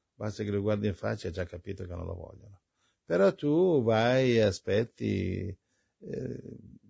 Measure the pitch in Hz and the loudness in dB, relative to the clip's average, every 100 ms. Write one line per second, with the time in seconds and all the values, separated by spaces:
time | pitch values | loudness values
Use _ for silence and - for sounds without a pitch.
0 | _ - 107 104 104 101 101 107 107 92 | _ -10 -10 -6 -4 -2 0 0 -2 -4
1 | 110 110 95 87 90 87 101 98 90 87 | -6 -6 -6 -6 -8 -10 -12 -10 -10 -8
2 | 87 90 87 - 104 98 _ _ _ _ | -8 -10 -12 -18 -20 -20 _ _ _ _
3 | - 170 196 - 147 151 185 156 113 110 | -4 2 2 2 0 2 4 4 4 4
4 | 117 131 131 117 107 95 - 101 117 - | 4 4 4 6 4 2 0 0 0 -4
5 | 110 101 95 95 95 95 _ _ _ _ | -2 -2 -2 -4 -6 -10 _ _ _ _
6 | - - 127 120 - - - - - | -12 -8 -8 -10 -14 -18 -20 -20 -20